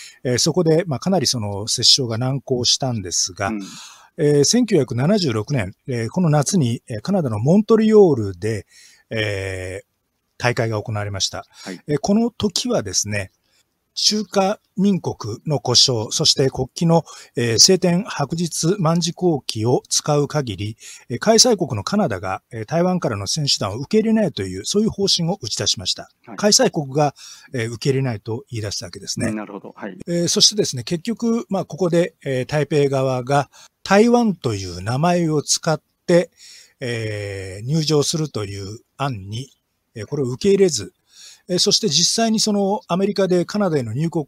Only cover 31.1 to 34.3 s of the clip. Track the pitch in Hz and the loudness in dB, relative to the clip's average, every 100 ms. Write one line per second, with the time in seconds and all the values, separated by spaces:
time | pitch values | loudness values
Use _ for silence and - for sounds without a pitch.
31.1 | 226 233 226 - 190 - 143 180 170 180 | -4 -2 -2 -2 -6 -6 -4 0 2 0
32.1 | _ 139 127 123 151 143 151 143 135 131 | _ -6 -4 -2 -2 0 2 2 0 -2
33.1 | 127 123 143 135 - - _ - 196 233 | -2 0 0 -2 -8 -20 _ 2 6 6
34.1 | 240 226 | 6 2